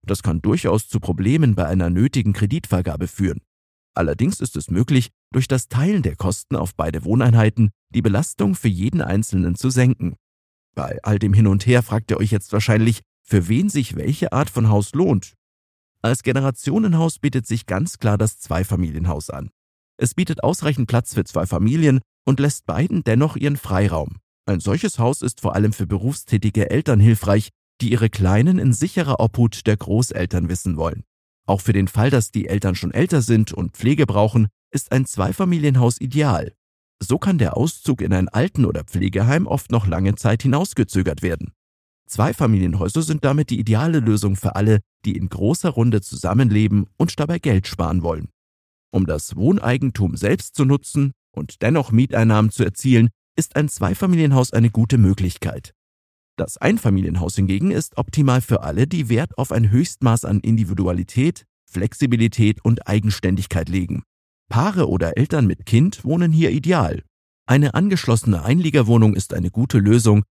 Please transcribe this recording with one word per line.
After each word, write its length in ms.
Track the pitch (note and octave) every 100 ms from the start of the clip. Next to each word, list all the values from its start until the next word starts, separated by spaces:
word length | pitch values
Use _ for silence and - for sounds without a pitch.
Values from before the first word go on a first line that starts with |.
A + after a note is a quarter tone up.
Das 180 | - G2
kann 200 | - E2
durchaus 440 | G#2 C#3+ - G#2 -
zu 140 | A2+
Problemen 560 | - E2+ G2 D#3+ C#3+ F#2+
bei 100 | D#2+
einer 240 | F#2 F2
nötigen 420 | F2 B2 C3+ G#2+
Kreditvergabe 760 | G2 G#2 D#3 - F2+ F2 D2 F2
führen. 320 | - F#2+ D2 _ _ _ _ _
Allerdings 460 | - E2+ C#2 C3 G3+
ist 160 | B2 -
es 140 | -
möglich, 380 | F2+ A#2+ C3+ A#2 _ _
durch 160 | - C3
das 200 | C3 -
Teilen 340 | A#2+ E3 G#3
der 140 | G2 D2
Kosten 380 | F#2 F#2 -
auf 200 | - F2
beide 300 | - D#2+ D#2
Wohneinheiten 680 | E2 A2+ A#2+ A2+ A2 A2+ G#2 - _
die 80 | A#2+
Belastung 520 | A2+ G2+ D#3+ - G#3
für 140 | F#3 A#2+
jeden 320 | F2 G2+ E3+
Einzelnen 540 | - G2+ A2 F#2+ F2
zu 160 | F2+ C3
senken. 460 | B2+ B2 C3 F2 - _ _ _ _ _
Bei 280 | - - -
all 160 | - G#2
dem 140 | G#2
Hin 140 | G2 G#2+
und 200 | G2 A#2
Her 160 | B2
fragt 280 | A2+ G#2+ -
ihr 80 | -
euch 120 | G#2
jetzt 220 | G#2 -
wahrscheinlich, 480 | G#2 G#2 A2 A2+ A2+ _ _
für 260 | _ G2+ F2
wen 220 | A#2 G3+
sich 260 | F#3 B2+ -
welche 360 | D2 D3 E3+
Art 180 | B2+ D3
von 180 | - A2
Haus 240 | G#2 G#2
lohnt. 400 | C#3 F#3 G#2+ - _ _ _ _ _ _ _
Als 200 | A2+ C3
Generationenhaus 960 | - C3 C3+ A#2+ - F#3 A3 E3 E3 -
bietet 280 | D3 C3+ A2+
sich 200 | A#2 -
ganz 320 | - E3 -
klar 200 | A2+ G#2
das 200 | G#2+ -
Zweifamilienhaus 920 | - E2 F#2 F#2 E2+ D2+ F2 D2+ -
an. 180 | C#2+ - _ _ _ _ -
Es 180 | B2
bietet 300 | - F3+ D#3+
ausreichend 440 | - F3+ D#3 C#3 A#2
Platz 260 | A#2+ -
für 100 | -
zwei 220 | - - F2
Familien 540 | D#2+ G#2+ D#3 D#3 C3+ - _ -
und 120 | C3+
lässt 280 | C#3+ - -
beiden 360 | E2 E3+ -
dennoch 340 | - A2+ D3 -
ihren 200 | C#3+ C#3+
Freiraum. 600 | - F#2 G2+ D#2+ C#2 - _ _
Ein 160 | - F#2
solches 380 | G2 C#3 G#3 -
Haus 240 | A#2 C#3+
ist 180 | - -
vor 140 | F#2+
allem 180 | - G#2+
für 140 | A2 F#2+
berufstätige 840 | G2+ A2+ D3 - G#2 G#2+ A2 -
Eltern 320 | A#2+ D#3+ A2
hilfreich, 480 | A2 A2 - A2 - _ _ _
die 100 | A#2+
ihre 200 | A2+ A2
Kleinen 480 | - F#2 G#2 D3 F#3
in 160 | C3
sicherer 460 | A#2 F3 - D3 C3
Obhut 460 | A2+ - A2+ - -
der 120 | G#2
Großeltern 720 | - G#2 B2+ - F2+ F2+ E2+
wissen 260 | F2+ G2 D#2
wollen. 260 | D#2+ - - _ _ _ -
Auch 140 | G2
für 120 | -
den 160 | G2+ F#2+
Fall, 220 | - A#2+
dass 200 | C3+ A2
die 180 | G#2+ -
Eltern 260 | G2+ F#2+
schon 160 | F2+ F#2
älter 320 | - F3+ D#3+
sind 300 | A2+ A2 G#2+
und 240 | - E2+ -
Pflege 280 | A2+ D3+ C#3+
brauchen, 420 | G#2 G#2+ A#2 G#2+ _ _
ist 220 | C#3 -
ein 140 | C3 C3
Zweifamilienhaus 920 | - G2 F#3 F#3+ E3+ D3 B2+ B2 A#2+
ideal. 520 | B2+ C3+ D3 F2 - _ _ _ _ _
So 180 | - C#3
kann 200 | G3 F3+
der 180 | F#2+ -
Auszug 440 | D#3 - - -
in 120 | E2
ein 160 | F#2 F#2
Alten- 360 | G#2+ E3 -
oder 200 | G2+ D#2
Pflegeheim 600 | D2+ F#2 F#2+ F#2+ A2+ D3+ F#3
oft 240 | C#3 -
noch 160 | A#2 G2
lange 280 | E2 F#2+
Zeit 280 | A2+ A#2 A2
hinausgezögert 800 | C3+ C#3 F#3+ - G#2 F#2+ - D2
werden. 300 | F#2 E2 - _ _ _ _ _ _
Zweifamilienhäuser 920 | - B2+ - C3 G#2 F2+ F2 F2+ D#3
sind 220 | D#3 D#3
damit 260 | C#3 C#3+ D3+
die 100 | A#2+
ideale 400 | G#2+ A2 D#3 E3
Lösung 360 | A2+ G#2+ G2+ F#2+
für 200 | - -
alle, 240 | G#2+ G#2+ - _
die 120 | G#2+ -
in 120 | F#2+
großer 420 | - G2+ E3 F3+
Runde 300 | A#2+ A#2 G#2+
zusammenleben 840 | - - F2+ G2+ B2+ G#2 G#2+ G2+ G2 _
und 240 | E3 -
dabei 180 | D3+ E3+
Geld 280 | D3+ F#2+ -
sparen 360 | - E2 F2+
wollen. 260 | E2+ D#2+ - _ _ _ _ _ _
Um 160 | - F2+
das 300 | D2+ - -
Wohneigentum 800 | A2+ G3+ - B2+ C3 - F#2+ -
selbst 400 | G#2 F3+ - -
zu 80 |
nutzen 480 | C3+ C#3 - C#3+ C#3 - _
und 300 | - D2 -
dennoch 300 | A2 D#3+ B2+
Mieteinnahmen 580 | A2+ C3 - A2+ G#2+ G#2+
zu 140 | -
erzielen, 460 | A2 - C3+ A#2+ A2+ _ _ -
ist 200 | - -
ein 120 | D3+
Zweifamilienhaus 840 | - G2 F#3+ F#3+ E3+ D#3 C3+ B2+
eine 180 | A2 A#2
gute 280 | A2 A#2 B2+
Möglichkeit. 760 | F#2+ G2 F#2 - - C2 - _ _ _ _ _ _ -
Das 200 | - -
Einfamilienhaus 760 | C#3+ A3 - G2 E2+ F2+ E2 G2
hingegen 340 | G2 F#2+ F#3
ist 260 | - - -
optimal 440 | - - C#3 B2+
für 220 | - A2+
alle, 240 | C#2 D#2 C#3
die 220 | F3 B2
Wert 280 | A#2 D#3+ -
auf 140 | C3
ein 180 | A2+ A2
Höchstmaß 540 | A#2 F3 - B2 A2+
an 160 | - G2
Individualität, 1040 | A2 A2+ G2 F#2+ F2+ F2+ F2+ - D3 - _ _ _
Flexibilität 960 | F2+ G#2+ - C3+ A#2 A2+ - G#2+ G#2+
und 240 | - A#2 -
Eigenständigkeit 800 | G#2 G#2 G2 F#2+ F#2+ F#2+ F2 D#2+
legen. 340 | F#2 F2+ D2 - _ _ _ _
Paare 400 | A#2 F3 F#3 D3
oder 280 | F2+ E2 -
Eltern 300 | C#3+ D#3+ A2
mit 200 | - -
Kind 380 | A2+ E3+ -
wohnen 280 | A#2 E3 F3
hier 180 | D#3+ E3
ideal. 520 | D3 D#3 F3+ F2 C#2+ - _ _ _ -
Eine 280 | C3 D3
angeschlossene 720 | - G3+ F#3+ - A#2 - F#2
Einliegerwohnung 720 | E2+ D#3 D#3+ D3 A2 A#2 A2
ist 180 | G2 -
eine 180 | - F2+
gute 280 | - A#2 A#2+
Lösung, 460 | G2+ A#2 A2 G#2 - _